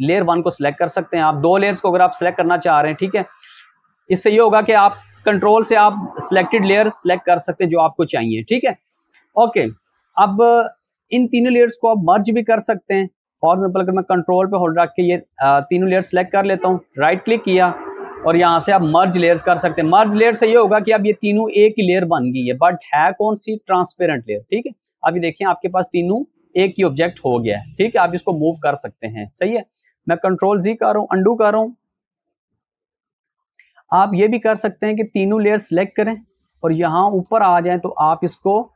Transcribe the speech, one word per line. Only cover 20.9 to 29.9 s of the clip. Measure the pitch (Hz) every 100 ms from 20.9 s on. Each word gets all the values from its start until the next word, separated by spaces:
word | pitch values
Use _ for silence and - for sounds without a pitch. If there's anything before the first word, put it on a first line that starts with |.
अब | 220 202
ये |
तीनों | 208 208 208 220
एक | 202 214 214
ही | 185
लेयर | 185 170
बन | 160 127
गई | 127 123
है, | 127
but | 170 175 -
है | 147 165
कौन | 190 214
सी? | 208 - 220
ट्रांसपेरेंट | - 185 180 - 175 139 117
लेयर, | 104
ठीक | 107 214 277
है। | - _ _
अभी | 165 175
देखिए | 165 160 190
आपके | 180 180
पास | 185 180
तीनों | 175 175 220 294 _ _
एक | 180 190 185
ही |
ऑब्जेक्ट | 180 135 170 170
हो | 139 120
गया | 113 104
है, | -
ठीक | - 220 233
है, |
आप | 175
इसको | 175 -
मूव | 160 156 165
कर | 147 143
सकते | 113 - 113
हैं, | 110 104
सही | - 190
है। | 233 - _ _